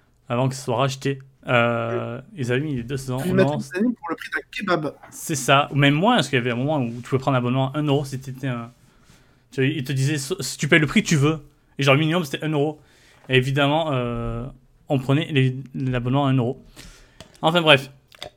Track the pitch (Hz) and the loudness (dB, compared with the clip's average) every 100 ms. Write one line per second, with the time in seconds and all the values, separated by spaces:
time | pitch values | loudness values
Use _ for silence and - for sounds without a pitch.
0 | _ _ - 120 131 135 - 117 135 135 | _ _ -4 0 0 -2 -2 0 0 0
1 | 139 135 - _ - 120 117 117 117 117 | -4 -4 -8 _ 0 4 4 2 -2 -4
2 | 117 120 - 202 123 127 156 127 117 139 | -6 -8 -12 -6 0 0 0 -4 -4 -6
3 | 131 127 175 190 185 151 - 180 247 226 | -4 -4 0 4 4 2 -6 -2 -2 -2
4 | - 156 - 156 - - 196 170 151 - | -6 -8 -6 -10 -8 -8 -2 -2 -2 -8
5 | - - - 143 - 139 147 143 143 147 | -16 -14 -6 -4 0 0 0 2 2 4
6 | 208 240 147 131 120 117 139 156 117 120 | 2 2 0 -2 -2 -2 -2 -2 -4 -6
7 | 117 131 143 131 120 131 135 147 151 139 | -4 -2 0 0 0 0 -2 -2 0 0
8 | 139 131 131 127 135 120 117 - _ _ | 0 -8 -12 -8 -6 -6 -10 -18 _ _
9 | _ _ _ _ _ - 131 160 131 135 | _ _ _ _ _ -2 0 0 -4 -2
10 | 135 151 135 185 135 - 151 170 151 214 | 0 -2 -4 -6 -6 -6 4 4 4 2
11 | - 151 147 160 - _ _ - 139 139 | 2 2 2 0 -6 _ _ -2 4 4
12 | 156 175 147 147 156 151 151 151 _ _ | 4 0 -2 -4 -2 0 -2 -4 _ _
13 | _ _ - 131 131 139 143 156 160 131 | _ _ 0 2 2 2 2 2 0 -2
14 | 120 117 117 117 120 - _ _ - 143 | -2 -4 -4 -6 -8 -14 _ _ -2 -2
15 | 135 143 165 143 131 127 135 151 131 127 | 2 0 2 2 0 -2 -8 -6 -4 -2
16 | 123 139 139 131 117 - - - - - | 0 0 2 2 0 -4 -12 -20 -20 -20
17 | - _ - - 160 175 160 135 - - | -20 _ -20 -2 2 4 6 6 4 -12
18 | _ - - | _ -18 -18